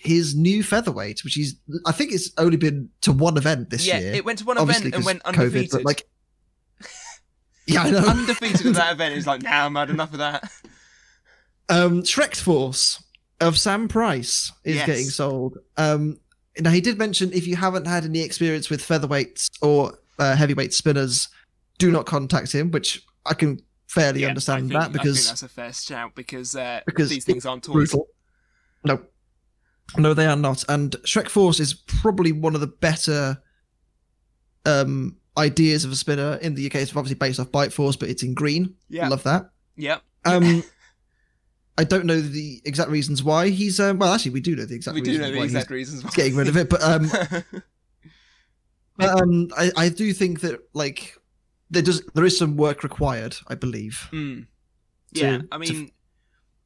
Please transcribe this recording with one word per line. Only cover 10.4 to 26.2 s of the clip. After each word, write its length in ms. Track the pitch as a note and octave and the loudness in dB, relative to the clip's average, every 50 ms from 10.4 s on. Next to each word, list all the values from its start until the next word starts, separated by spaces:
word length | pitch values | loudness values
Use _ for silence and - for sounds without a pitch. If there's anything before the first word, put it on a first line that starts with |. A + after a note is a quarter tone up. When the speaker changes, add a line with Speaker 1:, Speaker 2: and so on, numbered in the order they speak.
| - G3 - - - - - _ _ _ _ _ _ _ _ _ _ _ _ _ _ _ _ _ _ - | -10 -10 -18 -20 -20 -20 -20 _ _ _ _ _ _ _ _ _ _ _ _ _ _ _ _ _ _ 2
Speaker 1:
Um, 340 | F3 F3 F3 F3 F3 F3 E3+ | 4 4 4 4 4 2 0
Shrek 320 | - - - D4 - - | 0 0 0 0 0 -2
Force 680 | - - F#3 E3+ C#3+ C3+ C3 C3 - - - - - - _ _ _ _ _ _ - | -4 0 2 2 2 2 0 -2 0 0 0 -2 -4 -12 _ _ _ _ _ _ 0
of 180 | E3 E3 D#3+ - | 2 2 4 2
Sam 300 | - G3+ F#3+ G#3 A3+ G#3 | 2 0 0 0 -2 0
Price 640 | - A3 A#3 G#3+ D#3 B2+ A#2 - - - - - - _ - | 0 0 2 2 0 -2 -2 -2 -2 -2 -2 -4 -8 _ -4
is 120 | - D#3+ | -2 -2
Speaker 2:
Yes. 100 | D3 D3 | 0 2
Speaker 1:
getting 180 | D#3+ D3 A#2+ C3 | 0 0 0 0
sold. 540 | C3+ C#3 - D3 C#3+ C3+ C3 B2+ C3 B2+ - _ _ - | -2 -2 -2 -2 -2 -2 -2 -4 -6 -6 -10 _ _ -4
Um, 420 | - D#3 D3+ D3+ D3 D3+ D3+ D3+ - _ _ _ _ _ _ - - | 0 2 2 2 2 0 -2 -4 -6 _ _ _ _ _ _ -6 0
now, 120 | D#3+ E3 | 2 4
he 100 | E3 F3+ | 4 4
did 180 | F3 A#3+ A#3 G3+ | 4 2 0 0
mention 340 | A3 G#3+ F#3 - F#3+ F#3 F3+ | 0 0 0 0 0 0 0
if 140 | F3+ E3 | -2 -2
you 100 | F3 F3 | -2 -2
haven't 300 | E3+ F#3 F#3+ F#3 F#3 D3 | 0 0 0 0 -2 -2
had 180 | E3+ F3 F3 D#3+ | -2 -2 -2 -2
any 160 | D#3+ D#3 E3 E3 | -2 -2 -4 -4
experience 460 | - - - F3 E3 D#3 D#3 C#3 - | -4 -4 -2 0 0 0 -2 -4 -4
with 100 | D#3 C#3+ - | -6 -4 -2
featherweights 680 | - E3+ D#3 C#3 C3+ C#3+ C#3 C3 - - - - - - - - | 0 0 0 0 0 0 -2 -2 -2 -4 -6 -6 -6 -4 0 2
or, 320 | D3 D3 C#3+ C#3 - - - _ _ _ - | 4 4 4 2 0 -4 -10 _ _ _ -2
uh, 160 | C#3+ C#3 C3+ | 0 2 4
heavyweight 380 | C#3+ D3+ C#3+ C#3+ C3+ C3+ B2+ - | 4 4 4 2 0 -2 -2 -2
spinners, 540 | - - D#3+ C#3+ C#3 C3+ C3 A#2+ - - - _ _ _ _ _ _ _ _ _ - | 0 2 2 2 2 0 0 -2 -2 -4 -4 _ _ _ _ _ _ _ _ _ 2
do 140 | F#3 F3+ E3 | 4 4 4
not 140 | D#3+ - | 2 0
contact 460 | - D#3+ C#3+ C#3 C3+ - C3+ - B2+ - | 0 -2 -2 -2 0 0 0 0 0 -2
him, 180 | C#3+ D#3 F3 E3 | -2 0 0 0
which 320 | D3 - - - - _ _ _ _ - | -2 -2 -2 -4 -6 _ _ _ _ -4
I 80 | - D#3 | -4 -2
can 260 | - E3 D3 C3+ - - _ _ _ _ | 0 0 0 0 -2 -10 _ _ _ _
fairly 360 | - - F3+ D#3+ C#3 C3+ C#3 C#3 | -4 0 2 2 2 2 0 -2
Speaker 2:
Yeah, 60 | C#3 | -2
Speaker 1:
understand 300 | C3+ C3+ C3 - C3+ C3 | -4 -4 -2 -2 -2 -2
Speaker 2:
I 20 | C3 C3 | -2 -2
think, 40 | C#3 D3+ | -2 -2
Speaker 1:
that 120 | E3 D#3 C#3 | -2 -2 -2
because 240 | D3 C3+ C#3+ C#3 | -2 0 0 0
Speaker 2:
I 40 | B2+ | 2
think 60 | - - | 0 0
that's 140 | A#2+ - - | -2 -4 -10
a 60 | B2+ | -14
fair 240 | - - A#2+ A#2 B2+ | -14 -14 -14 -12 -10
shout 420 | - - - D3 A#2+ A#2 A2+ - | -10 -10 -10 -10 -10 -10 -12 -12
because, 420 | - | -16